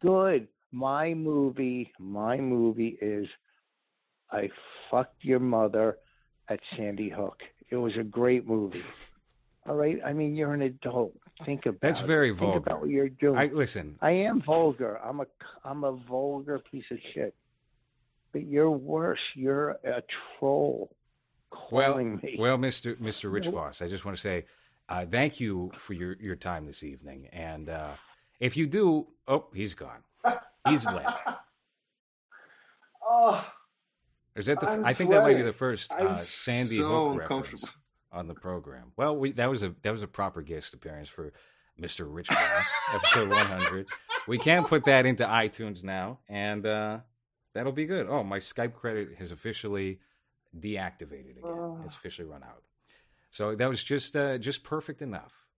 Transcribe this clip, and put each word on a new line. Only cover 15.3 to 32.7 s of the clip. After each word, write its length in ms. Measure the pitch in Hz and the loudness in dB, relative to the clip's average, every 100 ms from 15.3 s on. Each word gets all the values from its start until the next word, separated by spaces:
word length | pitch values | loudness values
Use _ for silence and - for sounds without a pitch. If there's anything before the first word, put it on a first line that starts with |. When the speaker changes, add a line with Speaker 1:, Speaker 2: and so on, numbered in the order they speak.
| - - - | -12 -20 -14
Speaker 1:
I'm 200 | 135 147 | -10 -4
a 80 | 139 | -4
vulgar 680 | 127 120 127 143 139 143 135 | -4 -4 -4 -2 -4 -4 -6
piece 260 | - 135 - | -6 -12 -10
of 80 | - - | -12 -8
shit. 200 | - 104 - _ _ _ _ _ _ _ _ _ | -6 -6 -6 _ _ _ _ _ _ _ _ _
But 140 | 143 156 | -8 0
you're 240 | 143 160 | 4 4
worse. 500 | 143 139 156 170 - - 135 | 4 0 -2 0 -2 -6 -4
You're 340 | 131 139 147 - | 0 0 0 -4
a 180 | 131 123 - - - - | -4 -4 -6 -14 -14 -4
troll 520 | 139 143 143 120 - _ _ _ _ _ - - - | 0 2 2 -2 -6 _ _ _ _ _ -20 -18 -2
Speaker 2:
Well, 220 | 120 139 | 2 4
Speaker 1:
calling 280 | 139 117 104 | 2 -2 -4
me. 140 | - 107 | -6 0
Speaker 2:
well, 200 | 120 131 | 2 2
Mister, 380 | 131 - 117 113 | 0 -2 -6 -6
Mister 280 | 110 - 101 | -6 -6 -4
Rich 180 | 101 165 | -2 -2
Speaker 1:
No. 40 | |
Speaker 2:
Voss, 300 | 87 73 - | -4 -6 -8
I 60 | 87 | -8
just 160 | 95 | -6
wanna 120 | 101 90 | -8 -6
say, 300 | 101 90 - _ _ _ - | -4 -4 -6 _ _ _ -8
uh, 160 | 90 87 | -6 -2
thank 300 | 117 147 - | 0 0 0
you 300 | 113 95 90 - | -4 -2 -6 -10
for 140 | - | -10
your, 220 | 87 90 92 | -8 -8 -8
your 160 | 104 87 | -8 -6
time 280 | 90 85 76 | -6 -6 -8
this 160 | - | -12
evening. 440 | 73 67 139 135 131 | -14 -14 -16 -18 -16
And, 360 | 85 82 78 151 | -12 -10 -10 -10
uh, 240 | 80 73 69 - _ _ - | -10 -10 -12 -18 _ _ -4
if 160 | 123 156 | -2 0
you 100 | 151 | 0
do, 420 | 202 190 156 - _ - | 2 4 4 0 _ -2
oh, 180 | 147 - | 0 -2
he's 200 | 95 104 | -8 -8
gone. 280 | 90 127 117 _ _ 240 240 - _ - | -8 -14 -16 _ _ 0 0 -6 _ 4
He's 160 | 151 - | 4 2
left. 420 | 185 - - - | -2 -2 -4 -4
Speaker 3:
<laughs> 40 | - - _ _ _ _ _ _ _ _ - - - _ | -8 -12 _ _ _ _ _ _ _ _ -20 -20 -20 _